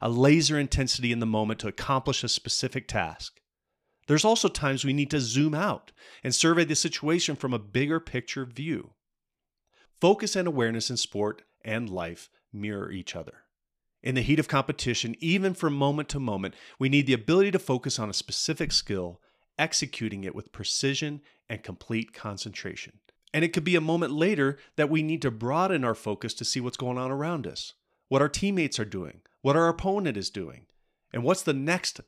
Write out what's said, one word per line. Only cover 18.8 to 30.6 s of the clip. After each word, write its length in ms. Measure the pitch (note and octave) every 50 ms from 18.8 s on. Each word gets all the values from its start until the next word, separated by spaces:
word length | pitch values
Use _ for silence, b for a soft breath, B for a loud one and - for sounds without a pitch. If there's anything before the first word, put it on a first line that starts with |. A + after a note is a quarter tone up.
| - - G2+ F#2+ F2+ F2 F2+ - _ _ _ _ _ _ - -
executing 640 | D#3 D#3+ - - D3 C3+ - - A2+ G#2+ G2+ G2
it 100 | G2 F#2 -
with 180 | G#2+ - -
precision 720 | - - G2 - - - - C3+ C#3 C3+ D#3 D3 D3 C#3+ b b b b b -
and 160 | A2+ - -
complete 480 | - F#2 - - - A#2 A2+ A2+ -
concentration. 880 | - - - G#2+ G2+ F#2 - G#2 F#2 - - F#2+ - - - - _ _ _ _ _ _ _ - -
And 100 | D3+ E3
it 80 | E3
could 120 | - F3 D3
be 100 | F#3 F3
a 60 | E3
moment 320 | D#3 D#3+ E3 E3+ E3+ B2
later 460 | C#3+ D3+ E3 G3 G#3+ D3 C3+ C3+ C#3+ B B B B
that 140 | - D3+ C#3+
we 120 | D#3+ D#3+
need 200 | D#3 D#3 E3 D3
to 100 | C#3+ C3
broaden 500 | A2+ G#2+ A#2 B2 C#3+ E3 F#3 F#3+ F#3 D3
our 120 | B2+ A#2 A2
focus 400 | - - A2 G2+ - - A2 -
to 100 | - A#2
see 160 | - - B2
what's 160 | A#2 B2 -
going 220 | - B2+ B2 B2 B2+
on 120 | B2+ C3
around 380 | C3+ C#3 D3 E3 F3 D3+ A2 E2
us, 240 | C#2+ - - - - _ _ _ _ _ _ -
what 140 | C3 C3+
our 60 | - G3
teammates 500 | - - G3 G3+ G3 F3+ D#3 C3 - -
are 60 | G#2+
doing, 380 | G2 G2 F#2+ E2+ D2 - F2 _ _ _ _
what 160 | - C3+ C#3+
our 120 | D#3+ E3 E3
opponent 480 | E3 - - G3 G3 G#3 G3 D3+ A2
is 140 | G2+ F#2 -
doing, 360 | - G2+ F2 C#2+ - -